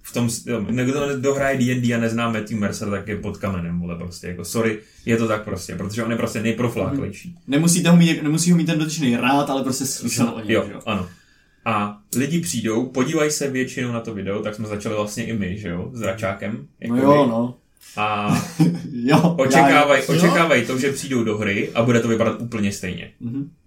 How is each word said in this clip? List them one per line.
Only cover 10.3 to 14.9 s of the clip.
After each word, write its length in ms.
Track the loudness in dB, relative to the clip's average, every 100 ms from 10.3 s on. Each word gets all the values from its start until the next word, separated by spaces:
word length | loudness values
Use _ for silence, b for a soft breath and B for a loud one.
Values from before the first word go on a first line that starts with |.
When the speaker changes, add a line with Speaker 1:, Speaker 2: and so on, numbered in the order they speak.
Speaker 2:
o 40 | -2
něm, 120 | 0
Speaker 1:
Jo, 140 | 0 0
Speaker 2:
že 60 |
jo? 80 | -8 -4
Speaker 1:
ano. 220 | -4 -6 b b b b b
A 340 | -2 -2 -2 -8 _ -2
lidi 240 | 0 0
přijdou, 460 | -2 -4 0 0 -2
podívají 440 | -2 0 2 0
se 200 | 0 -2
většinou 420 | -2 -4 -4 -4
na 80 | -4
to 140 | -6
video, 280 | -6 -4 -4
tak 120 | -6
jsme 140 | -6 -8
začali 260 | -6 -4